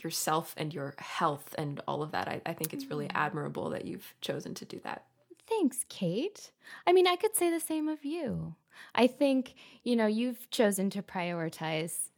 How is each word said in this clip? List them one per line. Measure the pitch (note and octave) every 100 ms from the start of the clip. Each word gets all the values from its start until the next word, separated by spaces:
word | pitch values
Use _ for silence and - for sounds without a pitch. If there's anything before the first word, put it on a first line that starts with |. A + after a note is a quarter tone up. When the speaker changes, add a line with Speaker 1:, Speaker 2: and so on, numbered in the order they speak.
Speaker 1:
yourself | E3 - - D#3+ D#3+ -
and | D#3
your | D3 C#3 -
health | - - E3 C#3+ - -
and | D3+ C#3+ -
all | C#3+
of | D#3
that. | - -
I, | -
I | -
think | E3 D#3+
it's | D3 C4+
really | D3+ C#3+
Speaker 2:
Mm. |
Speaker 1:
admirable | - D3+ D3 D3 - D#3+
that | - -
you've | - - -
chosen | - C#3 - -
to | -
do | -
that. | - - - _ - - -
Speaker 2:
Thanks, | A4+ C#4+ - -
Kate. | - F3 F#3+ F4+ - - _ - - -
I |
mean, | F#4 F4+
I | F4+
could | G#4+
say | - F4
the | E4
same | - D#4 D#4
of | D#4
you. | C#4+ E4+ C4+ E3+ D#3+ D#3+ _ - -
I | - B3
think, | - C#4+ C4 B3 - - -
you | A#3+ A#3+
know, | G#3+
you've | G#3+ B3 A#3+ -
chosen | - G#3 G3 G3
to | G3+
prioritize, | - F#3+ F3 E3+ E3 - D#3+ D#3+ E3 - -